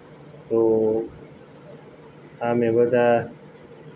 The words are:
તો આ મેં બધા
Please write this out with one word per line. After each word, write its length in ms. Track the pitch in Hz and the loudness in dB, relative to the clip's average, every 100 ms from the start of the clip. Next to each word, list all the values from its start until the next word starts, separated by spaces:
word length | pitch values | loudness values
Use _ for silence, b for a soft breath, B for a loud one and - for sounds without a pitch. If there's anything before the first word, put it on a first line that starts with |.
| - - - - - | -20 -20 -20 -20 -4
તો 100 | 113 113 110 110 110 113 - - - - - - - - - - - - - | 0 2 2 0 -2 -6 -12 -20 -20 -20 -20 -20 -20 -20 -20 -20 -20 -20 -8
આ 120 | 120 | -4
મેં 200 | 120 117 | 0 0
બધા 540 | 113 120 120 120 117 - - - - - - - | 2 2 2 2 2 -2 -12 -20 -20 -20 -20 -20